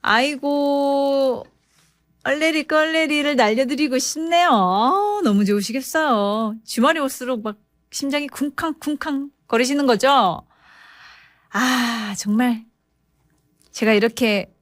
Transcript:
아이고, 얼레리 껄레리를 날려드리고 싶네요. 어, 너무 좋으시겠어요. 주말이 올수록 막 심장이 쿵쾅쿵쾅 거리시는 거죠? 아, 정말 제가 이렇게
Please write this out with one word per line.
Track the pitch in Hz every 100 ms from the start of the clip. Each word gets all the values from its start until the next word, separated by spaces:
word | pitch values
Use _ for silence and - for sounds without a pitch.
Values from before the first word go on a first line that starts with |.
아이고, | - 220 277 285 285 285 285 285 277 277 277 277 269 240 - _ _ _ _ _ _ _
얼레리 | - 285 320 311
껄레리를 | 294 311 311 320 311 294 294 277
날려드리고 | 214 220 262 277 302 254
싶네요. | - 294 320 339 349
어, | 233 180 190 240 381 415 415
너무 | 311 202
좋으시겠어요. | 202 208 190 240 262 - 311 226 202 214 220 220
주말이 | - - 262 330
올수록 | 269 - 247 247
막 | 214 208 _ _ _
심장이 | - 277 294 294
쿵쾅쿵쾅 | - 285 - 330 311 - 294 320 277 285 _ _
거리시는 | 233 254 285 277
거죠? | 220 262 277 196 - - _ _ - - - - - _ _ _
아, | 202 254 254 240 233 208 196
정말 | 202 214 247 226 226 _ _ _ _ _ _ _ _ _ _
제가 | - 220
이렇게 | 208 226 226 226 208 - _